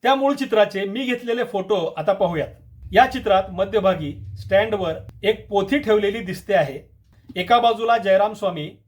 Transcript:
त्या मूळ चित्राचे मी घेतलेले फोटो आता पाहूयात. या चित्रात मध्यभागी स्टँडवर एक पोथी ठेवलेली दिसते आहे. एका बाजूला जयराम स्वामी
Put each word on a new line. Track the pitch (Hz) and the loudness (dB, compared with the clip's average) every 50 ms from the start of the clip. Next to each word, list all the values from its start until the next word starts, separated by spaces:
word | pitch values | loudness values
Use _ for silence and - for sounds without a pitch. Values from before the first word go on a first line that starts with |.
| - | 4
त्या | 247 269 | 2 2
मूळ | 269 269 277 285 | 4 2 0 0
चित्राचे | 277 277 - - 214 202 202 202 190 202 | 0 -2 0 4 4 4 2 2 -6 -6
मी | 196 196 240 269 | -4 -4 -6 -4
घेतलेले | 247 247 240 247 240 233 240 233 | -4 -4 -4 -2 -4 -2 -2 -2
फोटो | 226 - 196 190 190 214 190 165 160 - - | -4 -4 -6 -2 0 0 0 0 -4 -6 -4
आता | 156 - 196 | -2 -2 0
पाहूयात. | 190 202 170 170 156 143 - - _ - - - - - - | 2 0 -2 0 -4 -6 -6 -8 _ -20 -20 -20 -20 -16 0
या | - 208 254 247 | 4 4 4 4
चित्रात | - 262 - 220 196 190 190 190 | 2 -4 0 2 2 2 2 -2
मध्यभागी | 185 175 190 196 202 214 185 190 185 160 156 143 139 - - - - - | -4 -4 -4 0 0 2 2 2 0 0 -4 -8 -8 -10 -12 -14 -14 -12
स्टँडवर | - - 190 196 208 226 214 202 190 165 156 - - - - - - | -6 0 2 2 2 2 -2 -4 -4 -4 -6 -6 -10 -16 -18 -4 -2
एक | 196 226 220 - - | -2 -2 -2 -4 -2
पोथी | 208 202 196 196 277 294 | -2 -2 0 0 -2 -2
ठेवलेली | - 214 214 214 202 202 202 226 | 2 2 2 2 2 0 -2 -4
दिसते | 196 180 185 185 - - 202 | -6 -8 -10 -10 -4 0 2
आहे. | 180 151 139 131 - - _ _ _ _ _ _ _ _ _ | 2 2 0 -4 -12 -14 _ _ _ _ _ _ _ _ _
एका | - 180 180 180 240 240 | -8 -8 0 4 4 4
बाजूला | 226 233 226 214 226 226 233 226 | 6 4 2 2 0 0 0 0
जयराम | 190 202 190 190 202 214 214 | 2 2 4 4 4 2 -2
स्वामी | 214 214 190 170 160 151 - - _ _ | -4 -4 -4 -4 -4 -10 -10 -12 _ _